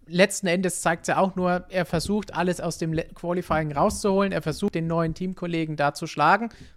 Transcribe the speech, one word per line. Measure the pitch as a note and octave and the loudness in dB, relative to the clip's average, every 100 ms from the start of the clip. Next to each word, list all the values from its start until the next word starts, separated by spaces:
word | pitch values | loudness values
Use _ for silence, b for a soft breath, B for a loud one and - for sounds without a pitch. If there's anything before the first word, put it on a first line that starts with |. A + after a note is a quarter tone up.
| - | -4
letzten | F3 G3+ - F3+ | 2 2 2 0
Endes | F3 F#3 - | 2 0 0
zeigt's | E3+ E3+ - | 0 0 0
ja | D3 | 2
auch | F#3+ | 2
nur, | F#3 F3+ F3+ - | 2 0 0 -2
er | F#3 E3 | -4 0
versucht, | E3+ D3+ G#3 F#3+ | -2 0 -2 -2
alles | - F3+ F3 | -2 -2 0
aus | E3+ - | -4 -4
dem | E3 | -2
Le-, | D#3+ E3 | -2 -4
Qualifying | - E3+ F3+ F3 D#3+ D#3 | -6 -4 -2 0 0 0
rauszuholen, | C#3+ G3 G#3 G#3 F#3+ G3 | 2 2 2 0 2 2
er | F3+ | 0
versucht, | D#3 D3 G3+ | -2 -2 -2
den | E3+ E3 | 0 0
neuen | E3 E3 | 0 0
Teamkollegen | D#3+ F#3 F#3 F3 E3+ D#3+ D3+ | -2 -6 -6 -4 -2 -2 0
da | C#3+ | 0
zu | - D#3+ | 0 -4
schlagen | - D3 G3+ A3+ B B | 2 4 4 2 B B